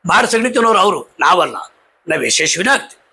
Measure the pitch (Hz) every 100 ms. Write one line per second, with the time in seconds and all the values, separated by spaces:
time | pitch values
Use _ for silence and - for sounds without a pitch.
0 | 180 254 240 233 247 240 233 208 202 160
1 | - - 143 180 147 110 - _ _ _
2 | 170 156 117 - 156 160 220 277 - -
3 | _